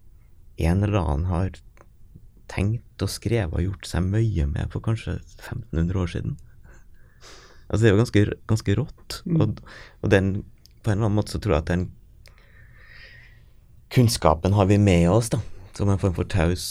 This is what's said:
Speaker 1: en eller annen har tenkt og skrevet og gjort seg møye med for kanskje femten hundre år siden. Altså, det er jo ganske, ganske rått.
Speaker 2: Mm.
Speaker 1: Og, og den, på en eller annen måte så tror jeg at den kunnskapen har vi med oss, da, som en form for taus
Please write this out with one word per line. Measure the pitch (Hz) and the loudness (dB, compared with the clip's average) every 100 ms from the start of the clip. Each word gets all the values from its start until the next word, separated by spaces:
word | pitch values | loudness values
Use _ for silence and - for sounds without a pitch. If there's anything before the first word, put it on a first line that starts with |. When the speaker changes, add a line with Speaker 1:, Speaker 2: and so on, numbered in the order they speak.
| - - - - - - | -20 -20 -20 -20 -16 -2
Speaker 1:
en | 82 95 | 0 2
eller | 101 101 | 0 0
annen | 78 71 92 | 0 -2 0
har | 85 95 - - - - - - - - - - | -2 -2 -6 -18 -20 -20 -20 -20 -20 -20 -20 -10
tenkt | - 104 113 - - | -4 -2 -4 -8 -8
og | 98 | -8
skrevet | - - 117 82 | -6 -4 -2 -2
og | - | -2
gjort | 92 - - | -4 -6 -6
seg | 85 | -4
møye | 92 107 113 92 71 | 0 0 0 0 -2
med | 78 - | -2 -4
for | - | -4
kanskje | 110 113 90 85 - - | -4 -4 -6 -10 -12 -20
femten | - - - 78 | -12 -12 -6 -2
hundre | 85 95 | 0 -2
år | 85 | -4
siden. | - - - - - - - - - - - - - - - - | -4 -6 -8 -14 -20 -20 -20 -20 -20 -20 -20 -20 -20 -20 -20 -6
Altså, | 107 | 2
det | 110 | 4
er | |
jo | 98 | 4
ganske, | 123 101 107 - - | 4 2 2 -2 -2
ganske | 110 - 110 | -2 0 -2
rått. | 156 - - - | -2 -10 -16 -12
Speaker 2:
Mm. | - 165 | -2 0
Speaker 1:
Og, | 104 - - - - - | 0 -2 -14 -20 -20 -8
og | 101 | 2
den, | 98 98 101 - - - - | 2 2 -2 -8 -20 -20 -8
på | - | -4
en | 101 | -2
eller | 110 | 0
annen | 104 | 0
måte | 101 | -2
så | 92 | -6
tror | 104 78 | 0 0
jeg | |
at | 80 | 0
den | 87 87 - - - - - - - - - - - - - - - - - - - - | -2 -4 -10 -20 -20 -20 -20 -20 -20 -20 -20 -20 -20 -20 -20 -20 -20 -20 -20 -20 -20 0
kunnskapen | 127 117 - 80 78 95 | 4 4 4 2 2 2
har | 104 95 | 2 4
vi | 104 | 4
med | 101 87 85 | 6 6 4
oss, | 110 117 | 2 0
da, | 113 - - - - | -4 -6 -12 -14 -4
som | 101 | -2
en | 98 | 0
form | 98 82 | 0 -2
for | |
taus | 85 - 82 76 - | -2 0 0 0 -6